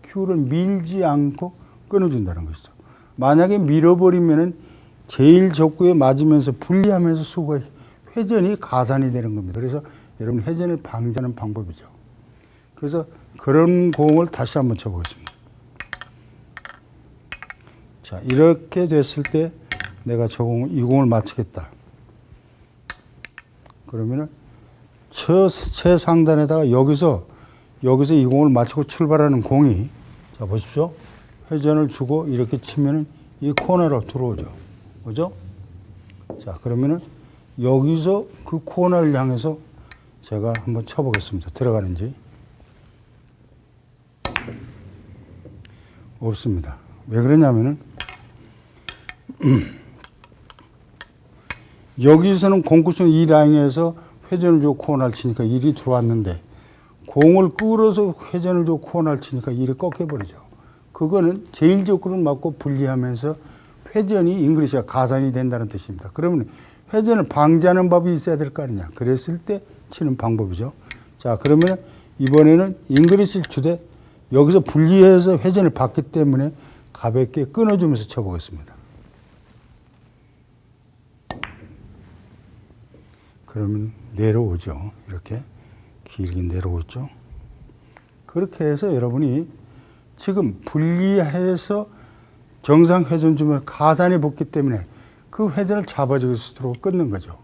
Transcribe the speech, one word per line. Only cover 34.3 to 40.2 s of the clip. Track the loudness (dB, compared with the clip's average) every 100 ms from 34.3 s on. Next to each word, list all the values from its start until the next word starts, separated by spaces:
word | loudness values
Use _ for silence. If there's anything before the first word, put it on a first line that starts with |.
| -6 -10 -16 -20 -20 -20 -20
그죠? | -12 -8 -8 -8 -20 -20 -20 -20 -20 -20 -20 -20 -20 -18
자, | -16 -12
그러면은 | -6 -4 -2 -4 -8 -20 -20 -20 _ -6
여기서 | 0 2 2 0 -2 -2 -4 -18
그 | -10 -10
코너를 | -8 -2 0 2 2
향해서 | 0 -2 -4 -6 -8 -14 -20 -20 -20 _ _